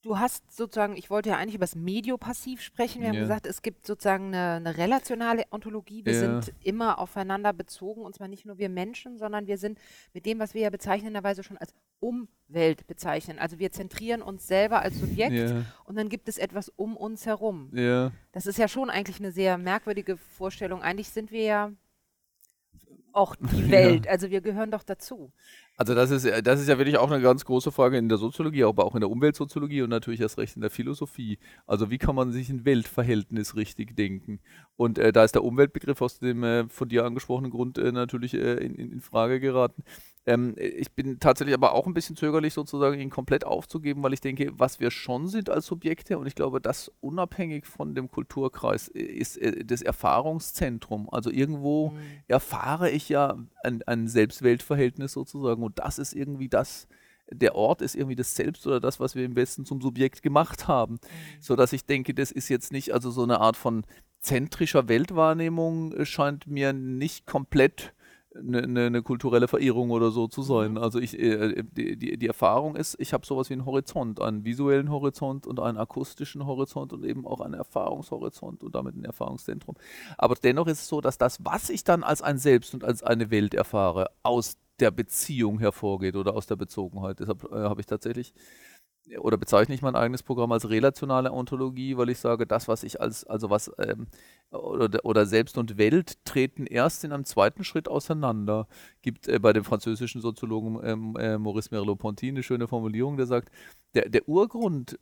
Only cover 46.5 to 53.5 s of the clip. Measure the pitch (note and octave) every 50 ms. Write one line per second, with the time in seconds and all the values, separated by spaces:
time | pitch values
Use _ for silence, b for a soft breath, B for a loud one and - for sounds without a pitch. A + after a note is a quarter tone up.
46.5 | C3 C3+ - A#2 - - - - _ _ - C#3 D#3 F#3 F3+ F3 - - F3+ D#3+
47.5 | D#3 D3 - - - - D3 D3+ C#3 C3 C3 C3 - - B2+ _ - C#3 C3+ C3
48.5 | - - - - G2+ - - - - - - - - - - - - - - A#2
49.5 | - - - A2 A#2+ A#2+ - - - - - - C#2+ A2 C3+ D#3 D#3+ D#3+ - -
50.5 | - - D3 C3+ A#2+ A2+ - - A2+ G#2 G#2 A#2 - A#2 A2 A#2+ - B2+ C#3 D3+
51.5 | D#3 C#3+ C#3 C#3+ D3 D3+ D#3 D3+ D3+ D3+ D3+ D3 C#3+ B B - A#2+ C#3 - -
52.5 | - - - C3 D3 E3 F3+ F3 - D3+ - - D#3 C#3 C#3+ C#3 - - A#2 -